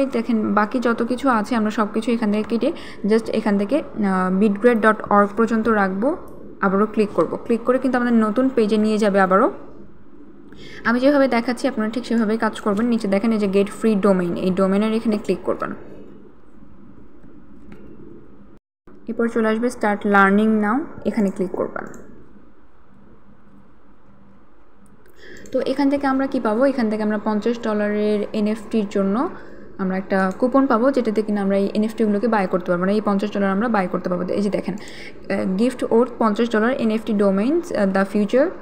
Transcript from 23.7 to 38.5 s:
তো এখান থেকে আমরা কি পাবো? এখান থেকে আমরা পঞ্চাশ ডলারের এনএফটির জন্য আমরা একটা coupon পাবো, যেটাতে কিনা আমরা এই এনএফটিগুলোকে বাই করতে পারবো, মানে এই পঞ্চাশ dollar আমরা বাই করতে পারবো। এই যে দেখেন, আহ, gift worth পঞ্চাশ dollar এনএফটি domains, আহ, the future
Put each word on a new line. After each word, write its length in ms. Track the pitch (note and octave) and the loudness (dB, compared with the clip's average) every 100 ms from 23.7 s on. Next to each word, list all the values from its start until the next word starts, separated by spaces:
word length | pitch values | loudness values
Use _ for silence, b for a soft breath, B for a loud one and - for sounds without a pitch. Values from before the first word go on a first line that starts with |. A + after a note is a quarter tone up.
| - - - - - - - - - - - - - - B B B B | -20 -20 -20 -20 -20 -20 -20 -20 -20 -20 -20 -20 -20 -20 B B B B
তো 60 | C4 - | -2 0
এখান 160 | C4+ C#4 | 2 2
থেকে 120 | C#4+ C#4 | 2 2
আমরা 120 | C4 C4+ | 0 0
কি 60 | C4 A3 | -2 0
পাবো? 140 | G#3+ C#4 | 4 2
এখান 140 | C4 A3 | 4 0
থেকে 100 | G#3+ G#3+ | 0 0
আমরা 120 | G#3 G#3+ | 0 0
পঞ্চাশ 280 | G#3+ A#3 A#3 A3+ | 0 0 -2 -2
ডলারের 520 | G#3 G#3 G#3 G#3 G#3 - A3 | 0 0 0 0 0 -2 -2
এনএফটির 480 | G#3 A3 - A3+ G3+ G3 | -2 -2 -2 -2 0 0
জন্য 200 | G3 G#3+ F4 B B B B - | 2 2 -2 B B B B -4
আমরা 140 | F#3+ F#3 | -2 -2
একটা 160 | G3 F#3+ F#3+ F#3+ | 0 2 2 2
coupon 240 | B3+ C4+ C4+ | 2 4 4
পাবো, 140 | A3 C4 C4+ | 4 4 2
যেটাতে 260 | A3+ G#3+ G#3+ | 2 0 0
কিনা 140 | G#3 G3 | 0 2
আমরা 120 | G3 | 2
এই 40 | G3 G#3+ | 2 0
এনএফটিগুলোকে 500 | A3 A3 G#3+ G3+ A3+ A3 | -2 0 0 2 2 0
বাই 100 | F#3 | 0
করতে 140 | F#3 F3+ | 0 0
পারবো, 120 | F3 | 0
মানে 100 | F#3 G#3+ | 2 2
এই 60 | G#3 | 2
পঞ্চাশ 200 | G3 G#3+ G3+ | 0 0 0
dollar 140 | G3 F#3+ | 0 2
আমরা 100 | B3 A3 | 2 0
বাই 100 | F#3 | 0
করতে 140 | F3+ F#3 | -2 -2
পারবো। 140 | F3+ F3+ - | -2 -2 -2
এই 40 | G3+ | 0
যে 60 | F#3 | -2
দেখেন, 180 | - - | -4 -8
আহ, 800 | - - - - - G3 G3+ F#3 | -12 -14 -14 -12 -6 -2 -2 2
gift 200 | B3 B3+ C4 | 0 0 2
worth 200 | A3+ B3+ - | 2 2 0
পঞ্চাশ 260 | A3 G#3 A#3 G#3+ | 0 2 0 2
dollar 160 | A3+ - A3+ | 2 0 0
এনএফটি 280 | A3 A3 G#3 | -2 -2 2
domains, 420 | G3+ G3 A#3+ E4+ - | 2 2 2 0 -2
আহ, 100 | - G3 G3 | 0 0 2
the 80 | G3 | 0
future 360 | - G3+ B3 E4 | 0 2 2 2